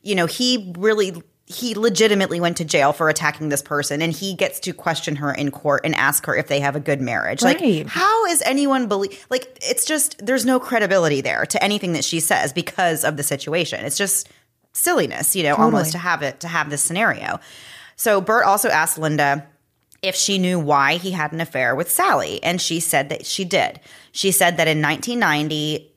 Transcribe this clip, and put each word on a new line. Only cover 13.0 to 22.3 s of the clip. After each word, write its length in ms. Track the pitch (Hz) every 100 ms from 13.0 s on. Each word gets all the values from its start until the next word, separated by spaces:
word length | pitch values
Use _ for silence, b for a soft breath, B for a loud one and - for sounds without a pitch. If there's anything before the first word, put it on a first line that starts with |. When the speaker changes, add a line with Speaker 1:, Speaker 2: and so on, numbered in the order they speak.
Speaker 1:
of 140 | 156 151
the 60 |
situation. 600 | 143 139 - 165 156 -
It's 140 | 131 -
just 320 | 196 - - b b _ _
silliness, 640 | - 339 320 156 - - 190
you 80 |
know, 60 | 151
Speaker 2:
Totally. 160 | 147 -
Speaker 1:
almost 260 | 214 160
to 60 | 170
have 240 | 175 160
it, 180 | 139 -
to 60 | 170
have 220 | 170 147
this 120 | 143
scenario. 600 | - 170 220 110 - - B B B B B -
So 240 | 233 202
Bert 240 | 185 226 214
also 240 | 202 233
asked 280 | 156 165 -
Linda 480 | 156 151 143 143 151 _ _ _ _ _
if 140 | 190 185
she 220 | - 196
knew 220 | 180 180
why 360 | 147 143 139 175
he 160 | 185
had 200 | 180 151
an 80 | 160
affair 360 | 165 131 123 131
with 140 | 170
Sally, 540 | - 381 160 80